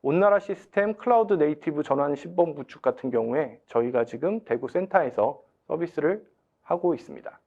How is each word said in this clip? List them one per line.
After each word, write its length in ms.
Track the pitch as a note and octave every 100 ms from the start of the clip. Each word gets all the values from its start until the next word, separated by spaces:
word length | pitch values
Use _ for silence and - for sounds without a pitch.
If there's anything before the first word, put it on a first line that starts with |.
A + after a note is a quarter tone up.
온나라 380 | C#3 E3 G3+ G3+
시스템 560 | - F#3+ - - G#3 G#3+
클라우드 380 | B3 A#3 G#3
네이티브 500 | F#3+ D3+ D3+ - D3
전환 320 | D3 C#3 C#3+ C#3+
시범 400 | E3+ F3 E3+ C#3+
구축 260 | B2+ -
같은 300 | C3 - C3
경우에 480 | A#2+ A2+ C3+ C#3+ - _
저희가 380 | A#2 B2 B2+ A#2
지금 380 | A#2 D#3+ A3 G#3+
대구 220 | A#2 C3
센터에서 720 | F3 F#3 F#3+ C#3 - A2 D3 _ _ -
서비스를 580 | D#3+ E3+ - D3+ G#3 - _ _ _
하고 300 | - F3 F3
있습니다. 460 | C#3+ - - - -